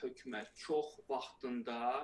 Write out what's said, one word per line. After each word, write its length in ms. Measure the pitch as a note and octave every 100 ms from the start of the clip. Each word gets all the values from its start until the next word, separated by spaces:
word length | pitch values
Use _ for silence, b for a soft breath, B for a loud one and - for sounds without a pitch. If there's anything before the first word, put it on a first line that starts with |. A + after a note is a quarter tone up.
| -
hökumət 500 | - C3 A#2+ A2 -
çox 400 | - D3+ D3+ - -
vaxtında, 680 | C3+ - - C3 B2 A#2 A#2 A#2+ C3+